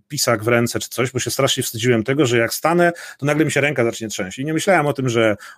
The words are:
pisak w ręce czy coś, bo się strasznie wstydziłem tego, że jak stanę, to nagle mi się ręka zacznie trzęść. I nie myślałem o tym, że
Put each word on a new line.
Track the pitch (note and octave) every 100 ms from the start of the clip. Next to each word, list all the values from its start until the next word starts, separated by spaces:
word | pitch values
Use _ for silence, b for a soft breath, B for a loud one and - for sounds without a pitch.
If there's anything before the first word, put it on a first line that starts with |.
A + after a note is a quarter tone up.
| -
pisak | C#3+ - A#2 A2
w |
ręce | A#2+ A#2+ A2
czy | -
coś, | - B2+
bo | B2
się | A#2+
strasznie | - C3+ -
wstydziłem | B2 A2+ A#2+ A#2+ G#2+
tego, | C3+ C3+
że | A#2+
jak | A#2 -
stanę, | D#3 E3+ F3 E3+ B B
to | C#3+
nagle | D3 D3+
mi |
się | C#3+
ręka | C#3+ C#3+ A#2
zacznie | - A2+
trzęść. | - F#2+ F#2+
I | C#3
nie | D#3
myślałem | G3+ F3+ D3
o |
tym, | C#3 C3
że | A#2 A2+ G2+ B